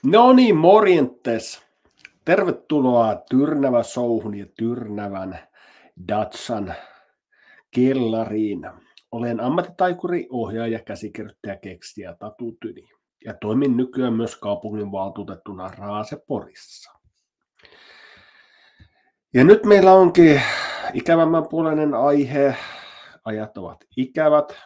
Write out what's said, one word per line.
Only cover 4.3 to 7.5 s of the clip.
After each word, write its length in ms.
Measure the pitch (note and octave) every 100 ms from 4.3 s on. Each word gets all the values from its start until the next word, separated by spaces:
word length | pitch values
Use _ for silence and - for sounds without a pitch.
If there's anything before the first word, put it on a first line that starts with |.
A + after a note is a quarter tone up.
| G2+
ja 100 | G2 -
Tyrnävän 800 | A2+ B2 G#2 G#2 G#2 G2 F#2+ F#2 _ _ _ _ _ _ F#2
Datsan 640 | G2+ - - - A2+ F#2+ E2+ - _ _ _ _ _ _